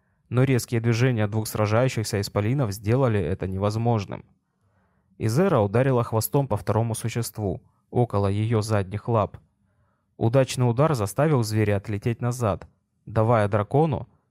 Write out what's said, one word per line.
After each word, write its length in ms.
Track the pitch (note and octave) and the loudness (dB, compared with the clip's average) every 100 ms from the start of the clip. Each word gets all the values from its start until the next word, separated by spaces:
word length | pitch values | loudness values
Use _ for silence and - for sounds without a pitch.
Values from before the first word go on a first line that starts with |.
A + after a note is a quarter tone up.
| _ _ - | _ _ -4
но 140 | A#2+ | 0
резкие 380 | C3 B2 - A#2 | 2 2 0 -2
движения 460 | A#2 A2+ C3 A#2 G#2 | 0 2 2 2 0
двух 200 | A2 G#2+ | -2 -4
сражающихся 760 | - G#2+ A2 C3 - G#2+ G2+ | 0 2 2 2 0 -2 -2
исполинов 500 | G2+ G#2 G#2 C#3 A2+ | -2 -2 0 0 -2
сделали 480 | G2 G2+ B2+ C3 G#2 | -4 0 2 2 0
это 280 | D#2+ F#2+ F#2+ | -2 -4 -4
невозможным. 760 | F#2+ G#2 A2 A#2+ A2+ F#2+ G#1 - _ _ _ _ _ _ _ _ - | -2 -2 0 0 0 -2 -10 -14 _ _ _ _ _ _ _ _ -6
Изера 420 | A2 B2 G3 C#3 | -2 0 2 2
ударила 440 | G#2 A2 C3+ B2 | 2 2 2 0
хвостом 440 | A#2 A2 - C#3+ C3+ | 0 -2 0 -2 -2
по 100 | G#2 | -4
второму 380 | - G#2+ A#2 A2 | -2 0 0 -4
существу, 680 | A#2 A#2+ A2+ - G2+ - _ _ _ | -6 -4 -6 -4 -4 -4 _ _ _
около 380 | B2 A#2+ G2+ G2+ | -2 0 0 0
ее 340 | G2+ G#2+ A2+ | 0 0 0
задних 460 | G#2 G#2+ F#2 G#2 - | 0 -2 -2 -6 -2
лап. 300 | A2+ F#2+ - _ _ _ _ _ _ _ - | 0 0 -6 _ _ _ _ _ _ _ -2
Удачный 520 | A2+ C3 C3 - B2 | 2 2 2 2 0
удар 240 | A#2 D#3+ C3 | 2 2 0
заставил 480 | G2 - D3+ C3+ | -2 0 2 2
зверя 340 | G#2+ G#2+ G#2 G2+ | 0 0 2 0
отлететь 440 | G#2 G2+ B2 A2+ | -2 -4 -4 -2
назад, 460 | A#2+ B2 A2+ E2+ - _ _ _ - | -4 -2 -2 -2 -6 _ _ _ -6
давая 420 | G#2+ A2 A#2 G#2 | 0 2 4 2
дракону, 600 | G#2 G2+ C#3 D#3+ G2 - _ _ | 0 0 0 0 -2 -8 _ _